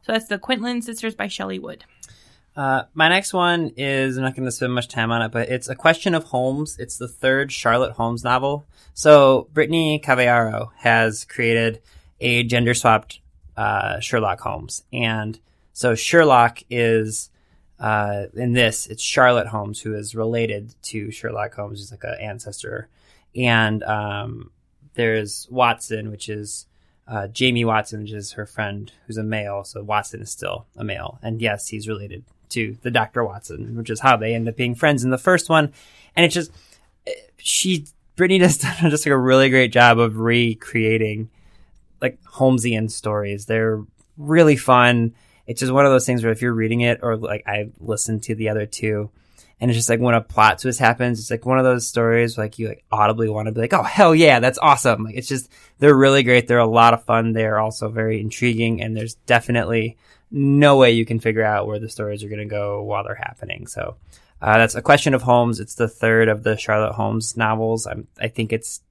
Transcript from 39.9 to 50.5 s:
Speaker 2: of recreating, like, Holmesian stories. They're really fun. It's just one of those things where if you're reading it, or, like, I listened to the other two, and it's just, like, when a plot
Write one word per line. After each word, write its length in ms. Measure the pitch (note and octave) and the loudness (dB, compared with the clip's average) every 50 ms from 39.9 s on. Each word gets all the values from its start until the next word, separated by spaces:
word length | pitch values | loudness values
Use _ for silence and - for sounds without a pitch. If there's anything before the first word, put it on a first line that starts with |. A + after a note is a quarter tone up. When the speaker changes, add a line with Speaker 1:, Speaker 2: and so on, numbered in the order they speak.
| A#2 A2+ | 8 6
Speaker 2:
of 200 | A#2 A#2 G#2+ A2 | 2 0 0 -2
recreating, 1120 | A2+ A#2 A#2 A#2+ A#2+ A#2 A2 - - - - A#2 A2 A2 A2+ A2 A2 G#2+ G#2+ G#2+ A2 A2+ _ _ _ - _ - - _ _ _ _ _ _ _ | -2 0 2 2 2 0 -2 -6 -10 -6 -4 -2 0 0 0 0 -2 -4 -4 -8 -10 -12 _ _ _ -20 _ -20 -20 _ _ _ _ _ _ _
like, 200 | - C3 B2+ _ _ | -6 -6 -6 _ _
Holmesian 680 | - - - C3 C3 C3 B2 A2 B2 A2+ A2 A2 G#2+ | -20 -4 2 2 4 4 2 0 0 -2 -2 -2 -4
stories. 560 | - - - G#2+ G#2+ G#2 G#2 G2+ G2+ G2+ G#2 | -6 -6 -6 -4 -4 -4 -4 -4 -6 -8 -6
They're 380 | - A2+ A2+ A2 A2+ A2 G#2+ G#2 - _ _ _ _ _ | -2 -2 0 0 0 -2 -4 -8 -14 _ _ _ _ _
really 380 | - D3 C#3+ D#3 E3 E3 D3+ D3 | -14 -4 2 4 6 6 6 6
fun. 580 | C#3 - - B2+ B2 B2 B2 A#2+ A#2 A#2 A#2 A#2 _ _ _ _ _ _ | 4 4 4 6 6 6 6 4 4 0 -2 -4 _ _ _ _ _ _
It's 140 | - A#2 - | -12 -8 -6
just 140 | C#3 B2+ B2+ | -4 0 2
one 120 | C3+ C#3+ | 4 4
of 60 | C#3 | 6
those 140 | C3+ B2+ B2+ | 6 4 2
things 180 | - B2 A#2+ A2+ | 2 -2 0 0
where 80 | A#2 | -2
if 100 | A2+ A2 | -2 0
you're 120 | B2 B2 A#2 | -2 -2 -2
reading 280 | A2+ A2+ A2 A#2 A#2+ | -2 -2 0 0 0
it, 180 | A#2+ A#2+ A#2 - - | 2 0 0 0 -2
or, 140 | A#2+ A2+ | -4 -4
like, 260 | A2 A2+ - G#2+ G#2 - | -4 -4 -6 -8 -8 -6
I 220 | - G2+ G#2 G#2+ G#2 - _ | -6 -6 -4 -6 -6 -12 _
listened 440 | - G#2+ A2 G#2 - - A2 G#2+ A2 | -8 -8 -6 -6 -4 -4 -4 -6 -4
to 120 | - A2 | -6 -6
the 140 | A2 A2+ G#2+ | -4 -4 -4
other 160 | G#2+ G#2+ G#2+ | -2 -4 -4
two, 460 | G#2+ - - - A2 G#2+ G#2 G#2 G#2 _ _ _ _ _ _ _ _ _ _ | -6 -8 -6 -4 -4 -4 -4 -6 -8 _ _ _ _ _ _ _ _ _ _
and 100 | - B2+ | -2 0
it's 80 | A#2 | 0
just, 120 | A2+ A2+ - | 0 2 0
like, 100 | A#2 A2+ | 0 2
when 160 | A#2+ B2 A#2 | 2 2 2
a 60 | A#2 | 2
plot 380 | G#2+ _ - - G#2+ A2 | 0 _ 0 4 4 4